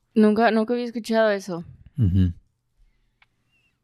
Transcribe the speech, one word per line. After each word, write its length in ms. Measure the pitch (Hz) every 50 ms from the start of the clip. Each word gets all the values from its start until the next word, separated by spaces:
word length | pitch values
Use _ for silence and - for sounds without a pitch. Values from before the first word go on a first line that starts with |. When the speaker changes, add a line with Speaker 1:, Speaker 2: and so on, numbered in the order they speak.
| _ _ _
Speaker 1:
Nunca, 380 | 226 214 214 214 214 233 220
nunca 220 | 220 226 214 220 247
había 100 | 240 240
escuchado 460 | 233 226 240 214 - 226 226 220 214
eso. 340 | 202 196 190 - 175 165 170 - - - - - _
Speaker 2:
Ujú. 360 | - 113 90 90 95 92 90 87 - _ _ _ _ _ _ _ _ _ _ _ _ _ _ _ _ _ _ _ _ _ _ _ _ _ _ _ _